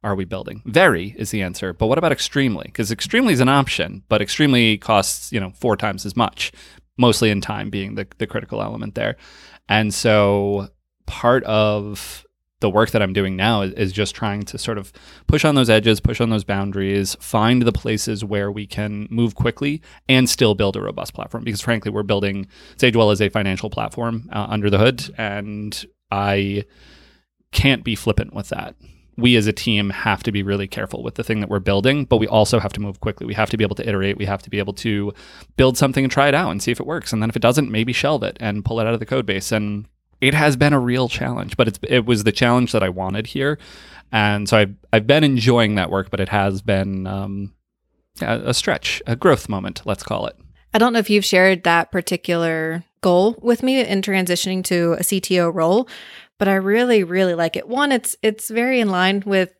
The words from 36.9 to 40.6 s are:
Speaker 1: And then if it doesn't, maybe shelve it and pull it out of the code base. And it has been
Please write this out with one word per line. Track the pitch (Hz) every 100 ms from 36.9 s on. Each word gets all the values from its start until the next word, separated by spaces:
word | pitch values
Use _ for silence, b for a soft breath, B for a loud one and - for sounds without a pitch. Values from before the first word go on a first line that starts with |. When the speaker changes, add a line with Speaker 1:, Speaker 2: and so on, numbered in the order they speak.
| 165 -
Speaker 1:
And | 113
then | 110
if |
it | 113
doesn't, | 117 131 139
maybe | 107 117
shelve | 120 139 151
it | 104 -
and | 113 104
pull | 98 113
it | 110
out |
of | 117
the | 113
code | 131 104
base. | 98 -
And | 110 104 104 107 _ _ _
it | 131
has | 151 151
been | 131